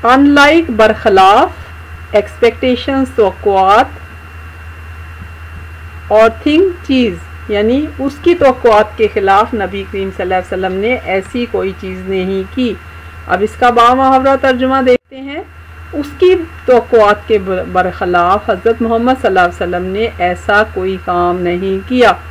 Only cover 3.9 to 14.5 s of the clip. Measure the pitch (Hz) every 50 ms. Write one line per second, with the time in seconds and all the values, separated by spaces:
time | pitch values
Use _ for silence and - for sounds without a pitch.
3.9 | - - - - - - - - - - - - - - - - - - - -
4.9 | - - - - - - - - - - - - - - - - - - - -
5.9 | - - - - 208 214 220 226 226 - - 302 294 320 392 381 349 - - -
6.9 | 269 262 247 220 175 170 - - - - - - 214 202 208 220 247 277 302 311
7.9 | - - 262 277 277 - - 339 349 349 294 269 254 254 - 240 214 208 214 214
8.9 | - - 220 202 - 226 196 196 196 196 220 233 - 220 196 180 196 196 196 -
9.9 | - 196 190 190 - - 190 180 190 185 180 - 196 185 190 190 185 190 202 226
10.9 | 254 240 - - 185 196 190 - - 247 240 233 - 190 185 196 190 - - 185
11.9 | 185 185 185 185 196 190 185 185 196 190 190 185 - 254 254 233 190 - - -
12.9 | - - - - - - - - 180 185 202 214 - - 247 247 233 240 233 240
13.9 | 254 262 269 262 269 262 262 269 269 262 269 269